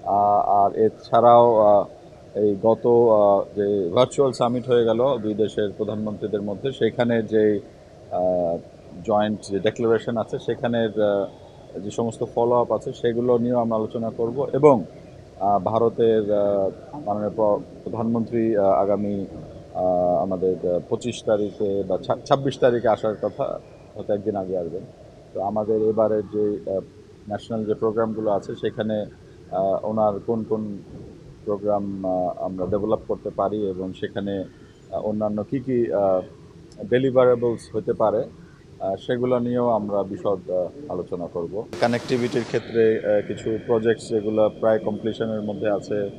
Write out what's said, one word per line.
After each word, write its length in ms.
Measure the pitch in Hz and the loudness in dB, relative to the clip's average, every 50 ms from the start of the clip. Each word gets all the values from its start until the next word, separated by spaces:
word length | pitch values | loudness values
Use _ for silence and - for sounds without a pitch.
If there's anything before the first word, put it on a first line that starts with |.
আহ, 460 | - 98 98 101 101 104 104 104 - - | -2 0 2 2 4 4 4 2 2 4
আর 280 | 98 101 101 98 - | 4 4 4 2 4
এছাড়াও, 840 | - 147 143 - - - - - 117 117 120 120 120 120 120 117 110 | 2 2 2 2 -2 -6 2 2 6 8 10 10 10 8 8 6 6
আহ, 240 | 107 104 104 101 90 - - - - - - - - - - | 6 8 6 6 4 2 -8 -20 -20 -20 -20 -20 -20 -10 -4
এই 220 | 101 107 104 101 95 | 0 2 2 2 2
গত, 240 | 107 110 113 110 - | 4 2 2 4 4
আহ, 580 | 120 120 117 120 117 110 104 104 101 101 98 - - - | 4 6 6 8 6 6 6 6 6 6 4 2 -2 -2
যে 340 | 101 101 101 104 101 95 85 87 | -2 0 0 2 0 0 2 4
virtual 380 | 120 127 123 - - 139 135 | 4 2 2 4 0 0 0
summit 360 | 120 - 127 117 120 127 117 127 | 2 0 0 0 0 -2 0 2
হয়ে 160 | 123 120 117 | 2 4 4
গেল 340 | 113 110 113 123 139 139 117 | 4 2 2 2 2 0 0
দুই 120 | 104 107 107 | -2 -4 0
দেশের 360 | 101 107 101 - - 107 101 92 | 0 0 -2 0 -2 -4 -4 -2
প্রধানমন্ত্রীদের 680 | - 107 104 107 107 107 107 104 92 - 104 101 104 | -4 -6 -4 -4 -4 -6 -6 -6 -6 -6 -4 -4 -4
মধ্যে, 300 | 101 104 101 101 - 135 | -4 -4 -8 -6 -6 -8
সেখানে 500 | 127 - 120 110 - - 120 120 117 117 | -4 0 -2 -2 0 0 0 0 2 0
যে, 380 | 110 101 107 110 107 107 104 101 - - - - - - - - - - | 0 0 2 4 4 4 2 0 -4 -10 -20 -20 -20 -20 -20 -20 -14 -8
আহ, 480 | - 90 90 90 90 90 87 82 85 85 - - - - - - - 90 85 | -4 -2 0 0 0 0 0 -2 -2 -4 -8 -14 -20 -20 -20 -20 -18 -12 -4
joint 360 | 110 107 104 107 107 107 98 | 0 0 2 2 0 -2 -4
যে 160 | - - 98 98 | -6 -6 -6 -2
declaration 580 | 87 107 107 - 120 113 113 110 - - 120 | -2 -2 -2 0 2 2 2 2 2 -2 -4
আছে, 220 | 113 101 - - 131 | -4 -4 -4 -6 -8
সেখানের, 520 | - - 120 - - 120 120 117 113 110 101 107 | -4 -4 -6 -2 -2 -2 0 0 0 0 0 0
আহ, 760 | 104 104 101 101 98 - - - - - - - - - - - | 2 2 2 0 -2 -4 -8 -18 -20 -20 -20 -20 -20 -14 -14 -10
যে 100 | 95 104 | -10 -8
সমস্ত 340 | - - 117 113 110 - 123 110 - | -4 -4 -4 -4 -2 -6 -8 -4 0
ফলো 260 | 123 120 120 120 120 | 0 2 4 4 2
আপ 120 | 120 - | 2 2
আছে, 200 | 113 104 - 139 | -2 -4 -4 -6
সেগুলো 460 | 127 - - 120 117 117 120 123 123 117 | -10 -4 -2 -2 0 0 2 2 2 2
নিয়েও 200 | 117 120 123 120 | 2 0 0 0
আমরা 180 | 117 113 117 | 0 0 0
আলোচনা 340 | 110 110 110 - 120 113 113 | -2 -2 -4 -6 -6 -6 -6
করব। 360 | 107 - 117 113 120 139 135 - | -4 -4 -4 -4 -2 -4 -4 -2
এবং, 320 | - 135 143 151 139 113 82 - - - - - - - - - - - | 0 6 8 8 8 6 2 -6 -12 -20 -20 -20 -20 -20 -20 -20 -10 -4
আহ, 180 | 92 101 101 98 | 0 2 2 2
ভারতের, 720 | 90 104 110 113 117 117 98 - 117 113 110 110 107 101 | 0 0 0 2 2 2 2 2 2 4 4 2 2 2
আহ, 380 | 104 101 101 101 101 98 98 92 87 - - - - - - | 0 2 2 2 2 0 0 -2 -4 -8 -16 -14 -14 -12 -6
মাননীয় 240 | 104 104 104 104 104 | -6 -4 -4 -4 -4
প্র-, 300 | - 110 107 104 104 - - - - - - | -2 0 2 2 2 0 -2 -10 -18 -14 -12
প্রধানমন্ত্রী, 720 | - - 110 113 113 117 117 110 104 117 117 113 113 113 | -10 -6 -4 -2 -2 -2 -2 -2 -2 -2 -2 0 2 2
আহ, 80 | 101 98 | 2 4
আগামী, 640 | 98 95 - 101 98 101 101 104 101 101 101 95 - - - - - - - - - - | 4 4 4 2 2 0 -2 -2 -4 -4 -4 -6 -8 -12 -16 -16 -16 -16 -18 -18 -12 -6
আহ, 80 | 87 92 90 90 90 90 90 90 80 | -2 0 2 2 2 2 2 2 2
আমাদের, 340 | 87 95 95 85 90 92 92 85 87 90 | 0 -2 -2 0 0 0 0 0 -2 -2
আহ, 120 | 87 87 82 - | -2 -2 -2 -4
পঁচিশ 340 | 120 113 - 123 113 - - | -6 -4 -4 -6 -8 -6 0
তারিখে 560 | 120 110 104 107 101 92 - 107 98 98 98 95 92 | 0 0 0 0 -4 -4 -4 -4 -2 -2 -2 -2 -2
বা 100 | 92 90 | -4 -4
ছা-, 220 | - - 117 - - | -2 -4 -4 -6 2
ছাব্বিশ 320 | - 139 139 135 139 123 - | 0 0 2 2 -4 -2 2
তারিখে 300 | - 127 120 120 107 117 | 2 2 2 2 2 2
আসার 260 | 107 - - 110 104 92 | 0 2 0 -4 -4 -2
কথা, 380 | - 104 - - 139 - 50 - - - - - - - - | -4 -6 -4 -4 -6 -6 -6 -8 -10 -16 -20 -20 -20 -18 -14
হয়তো 180 | 107 101 - | -12 -4 -2
একদিন 240 | 104 104 98 107 101 | -2 -2 -2 -2 -4
আগে 220 | 101 95 92 95 92 | -4 -4 -4 -4 -4
আসবেন। 240 | 87 82 80 92 110 - - - - - - - - - - | -4 -4 -8 -10 -12 -12 -20 -20 -20 -20 -20 -20 -20 -12 -8
তো 60 | 92 | -6
আমাদের 420 | 92 101 104 107 107 104 110 107 | -4 -2 -2 -2 0 0 0 2
এবারের 400 | 107 110 110 107 110 107 110 107 104 92 | 2 2 2 4 2 2 2 0 -2 -2
যে, 380 | 104 104 107 104 104 - - - | -2 -2 0 0 -2 -4 -4 -4
আহ, 100 | 98 95 - - - - - - - - - 104 | -4 -4 -4 -6 -20 -20 -20 -20 -20 -18 -10 -8
national 360 | 104 101 - - 117 110 110 | -8 -8 -6 -6 -6 -4 -2
যে 100 | 104 107 | -2 -2
প্রোগ্রামগুলো 560 | - 113 110 104 113 113 110 110 107 110 107 | 0 0 0 2 0 0 0 -2 -2 -2 0
আছে, 240 | 101 98 90 - 120 | 0 0 -2 -6 -10
সেখানে, 520 | 113 - 110 - - 107 110 110 107 104 - - - - - - - - - | -6 -6 -6 -4 -2 -4 -2 -2 -2 -4 -6 -10 -20 -20 -20 -20 -20 -16 -8
আহ, 280 | - - 98 98 95 - | -4 -2 0 0 0 -2
ওনার 380 | - 107 110 110 107 107 101 98 - | -2 -4 0 2 2 2 0 -2 -4
কোন 180 | - 117 113 107 - | -2 -2 -2 -2 -4
কোন 300 | 110 110 107 104 101 98 - - - - - - - - - - - - - | -4 -4 -4 -8 -10 -12 -12 -16 -18 -18 -16 -18 -18 -20 -20 -20 -20 -14 -6
program, 600 | 104 104 101 101 104 104 101 101 98 98 95 95 | -6 -6 -4 0 0 0 0 -2 -4 -8 -6 -4
আহ, 400 | 92 92 92 90 87 - - - | -2 -2 0 -2 -2 -4 -4 -8
আমরা 220 | 92 92 92 90 | -8 -4 -4 -4
develop 320 | 90 104 101 101 107 110 107 - - | -2 -2 -2 0 0 -2 -2 -2 -6
করতে 220 | 107 92 - 104 | -6 -6 -6 -8
পারি 380 | - - 98 98 104 107 104 95 | -4 -2 -2 0 0 -2 -4 -4
এবং 240 | 92 90 95 95 | -4 -6 -8 -8
সেখানে, 520 | 92 - - 98 - - 98 98 98 98 92 - - - - - - - - - | -8 -8 -8 -8 -6 -6 -6 -4 -4 -6 -6 -8 -14 -20 -20 -20 -20 -20 -18 -8
আহ, 100 | 92 90 | -8 -6
অন্যান্য 420 | - 104 104 107 107 107 107 104 | -4 -4 -4 -2 -2 -2 -2 -4
কি 180 | 101 - - 139 | -4 -4 -4 -6
কি, 320 | 120 131 131 120 117 - | -2 -2 0 0 0 0
আহ, 280 | - 101 101 95 95 92 90 - - - - - - - - - - - 107 | 2 2 2 4 2 2 0 -4 -14 -20 -20 -20 -20 -20 -20 -20 -16 -14 -4
deliverables 920 | 101 120 127 131 135 120 127 127 123 123 117 120 120 113 104 - - - | 0 0 2 2 2 4 4 6 6 4 4 2 0 -2 -2 -8 -6 -6
হতে 160 | 110 98 120 | -4 -2 -2
পারে, 320 | 113 90 113 107 98 110 135 - - - - - - - - - - - | 0 2 2 2 2 0 -2 -4 -10 -20 -20 -20 -20 -20 -20 -20 -14 -8
আহ, 160 | 95 95 98 | -6 -4 -4
সেগুলো 420 | 98 - - 131 120 123 127 127 123 | -6 -4 -4 -2 -2 0 0 0 0
নিয়েও 300 | 120 123 123 123 123 120 | 0 0 0 0 2 2
আমরা 340 | 113 107 104 101 101 101 | 0 0 -2 -2 -2 -2
বিশদ, 480 | 98 95 101 90 - 107 101 90 90 90 | -2 -2 -6 -4 -2 -2 -2 -2 -4 -4
আহ, 420 | 90 92 90 85 - - - - | -4 -2 -2 -4 -8 -14 -12 -10
আলোচনা 340 | 90 92 85 - 95 87 85 | -8 -8 -6 -8 -8 -8 -8
করব। 380 | 80 - 87 85 82 87 101 120 - - - | -8 -6 -6 -8 -6 -8 -10 -10 -10 -4 -2
কানেক্টিভিটির 640 | 123 120 120 120 - - 135 123 120 120 - 120 113 | 0 0 0 -2 -2 -2 -2 0 0 0 -2 -2 -4
ক্ষেত্রে, 520 | - - 120 - - 110 117 113 110 110 110 | -2 -4 -4 -4 -2 0 2 2 4 2 0
আহ, 280 | - - 104 104 98 | 0 0 0 0 0
কিছু 320 | - 107 - - - 110 107 - | -2 -8 -6 -4 -4 -4 -4 -2
projects 420 | - 120 113 110 117 113 - - - | 0 0 2 2 2 0 0 -2 -2
যেগুলো 420 | 113 110 101 110 107 110 107 107 - - | -2 -2 0 0 2 2 2 2 0 0
প্রায় 180 | - 113 110 110 | 2 2 2 2
কমপ্লিশনের 640 | - 113 104 101 - 113 104 - 117 113 110 107 | 0 -4 -6 -4 -4 -6 -4 -4 -4 -4 -4 -6
মধ্যে 280 | 104 104 104 95 110 107 | -6 -6 -6 -4 -2 -2
আছে 400 | 101 95 - - - 104 101 101 - | -2 -2 -4 -4 -4 -4 -4 -6 -8